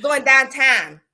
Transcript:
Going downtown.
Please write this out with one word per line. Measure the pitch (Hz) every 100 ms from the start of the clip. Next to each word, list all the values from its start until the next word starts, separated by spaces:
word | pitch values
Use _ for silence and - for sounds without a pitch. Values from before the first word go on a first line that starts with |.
Going | 277 294
downtown. | 269 269 262 285 269 240 156 151 _